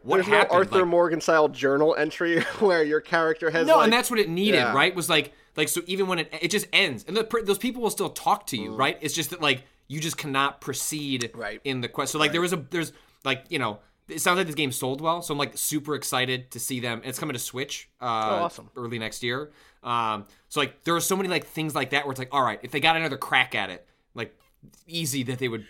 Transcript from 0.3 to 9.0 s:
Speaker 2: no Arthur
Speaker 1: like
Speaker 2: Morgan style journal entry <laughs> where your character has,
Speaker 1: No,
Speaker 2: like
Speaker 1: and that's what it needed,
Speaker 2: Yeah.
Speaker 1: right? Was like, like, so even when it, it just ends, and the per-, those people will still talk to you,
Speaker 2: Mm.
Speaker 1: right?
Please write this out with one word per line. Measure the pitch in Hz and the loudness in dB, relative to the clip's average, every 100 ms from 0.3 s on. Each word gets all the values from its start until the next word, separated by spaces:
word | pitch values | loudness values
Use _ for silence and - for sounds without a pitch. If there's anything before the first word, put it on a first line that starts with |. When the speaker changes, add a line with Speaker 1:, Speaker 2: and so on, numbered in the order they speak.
| 208 202 | 4 6
Speaker 2:
no | 175 | 4
Arthur | 190 190 | 4 4
Speaker 1:
like | 180 | 4
Speaker 2:
Morgan | 170 175 160 | 4 4 2
style | - 160 151 | 4 4 4
journal | 127 135 139 151 - | 2 2 4 4 4
entry | 151 - 170 165 | 0 0 2 2
<laughs> | - - | 0 2
where | 202 170 | 4 4
your | 151 151 | 2 0
character | - 170 160 156 165 | 0 2 2 0 0
has, | 165 220 | 2 6
Speaker 1:
No, | 320 | 6
Speaker 2:
like | |
Speaker 1:
and | 220 | 8
that's | 240 240 | 4 2
what | 226 | 0
it | 165 | 0
needed, | 170 208 170 | 2 4 4
Speaker 2:
Yeah. | 123 | 4
Speaker 1:
right? | 131 170 | 4 2
Was | 185 156 | 2 0
like, | 156 135 - _ - | 0 0 -8 _ -4
like, | 156 | -2
so | 175 175 | -2 -4
even | 190 190 | -2 -2
when | 175 | -2
it, | 156 156 | -4 -4
it | 170 | -2
just | 202 - | -2 0
ends, | 175 190 110 - | 2 2 -2 -6
and | 208 | -4
the | |
per-, | 220 233 | -2 -2
those | 202 196 | -2 -2
people | 247 247 | -2 -2
will | 220 | -4
still | - 165 | -2 -6
talk | - 165 208 - | -4 0 -2 -2
to | 127 | -6
you, | 110 | -4
Speaker 2:
Mm. | 110 | 0
Speaker 1:
right? | 139 170 | 0 0